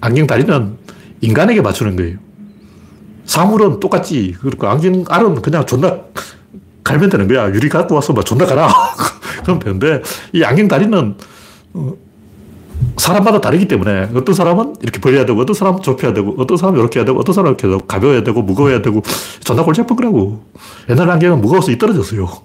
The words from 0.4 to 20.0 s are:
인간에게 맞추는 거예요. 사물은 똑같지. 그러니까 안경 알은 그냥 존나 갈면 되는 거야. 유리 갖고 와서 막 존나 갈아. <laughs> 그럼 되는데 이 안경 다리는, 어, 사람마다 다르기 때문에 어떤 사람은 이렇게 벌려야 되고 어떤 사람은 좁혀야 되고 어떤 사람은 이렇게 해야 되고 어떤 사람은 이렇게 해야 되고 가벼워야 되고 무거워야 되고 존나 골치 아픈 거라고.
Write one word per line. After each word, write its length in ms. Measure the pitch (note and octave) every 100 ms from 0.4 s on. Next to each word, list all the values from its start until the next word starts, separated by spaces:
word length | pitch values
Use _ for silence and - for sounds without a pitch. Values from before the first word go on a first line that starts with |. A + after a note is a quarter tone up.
| E3 D3 G#2 A2 - - - -
인간에게 400 | - A2+ F#3+ A3
맞추는 340 | B2 - G#2+ F#2
거예요. 220 | E2+ F2+ - - - - - - - - - -
사물은 560 | - - F#3 G#3+ G#3 B2+
똑같지. 540 | F#3 G3 F#3+ D3 F#2+ F2
그러니까 320 | C3+ A#2+ G#2
안경 340 | B2+ F3+ F#3 F3
알은 320 | E3 A3+ D3
그냥 240 | D#3 D#3
존나 320 | C3 B2 E3 - - - - - - - - -
갈면 260 | - C#3 G3
되는 180 | A2+ G2
거야. 220 | B2+ G#2
유리 200 | G2 C#3+
갖고 240 | D#3 D3
와서 180 | D3 C#3
막 120 | C3 -
존나 180 | B2+
갈아. 240 | F3+ C#3+ D#3 - A#5 -
<laughs> 380 | - - - -
그럼 160 | - F3
되는데 440 | A2 F#2+ C#3 D3+ - - -
이 100 | E3+
안경 240 | D3+ C#3 G#3
다리는, 460 | D3+ G#3 G#3 A#2 G2+ - - - - -
어, 200 | F#3 C3+ E3 - _ - - - - - - - -
사람마다 420 | - F3+ G3+ G#3
다르기 260 | - E3+ G3
때문에 440 | A#2+ F#2+ G2 F#2+
어떤 200 | A#2+ C3+
사람은 400 | F#3 E3+ F3 B3+ -
이렇게 180 | - -
벌려야 240 | C3 C3+
되고 160 | B2+ G#2+
어떤 140 | B2+
사람은 260 | G#3 - F#3
좁혀야 300 | E3 B2 C3+
되고 220 | G#2 G2+ -
어떤 180 | B2+ F3
사람은 220 | F3+ E3+
이렇게 200 | A#2 B2
해야 60 | A2+
되고 120 | C3
어떤 140 | -
사람은 180 | F#3+ F3
이렇게 140 | G2 G2
해야 100 | F#2+
되고 100 | -
가벼워야 360 | G2 B2 C3
되고 200 | A2 A2+
무거워야 400 | G2+ F#2+ C#3+ B2+
되고 200 | A2 G#2+ - - - -
존나 200 | - A#2+
골치 160 | E3 D#3+
아픈 160 | A#3
거라고. 480 | A#3+